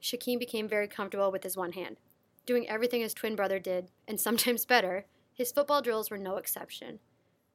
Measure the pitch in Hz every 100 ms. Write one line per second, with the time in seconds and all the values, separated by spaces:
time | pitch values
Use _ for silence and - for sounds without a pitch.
0 | - 240 - 247 240 220 214 214 208 -
1 | 196 202 196 190 185 185 175 180 170 -
2 | _ _ _ _ - 247 226 220 240 240
3 | 220 - 220 214 196 190 185 180 185 _
4 | - 220 - 233 247 233 - 247 185 185
5 | - _ _ - 240 - 285 285 247 220
6 | 214 202 190 190 - - 180 - - 214
7 | _ _ _ _ _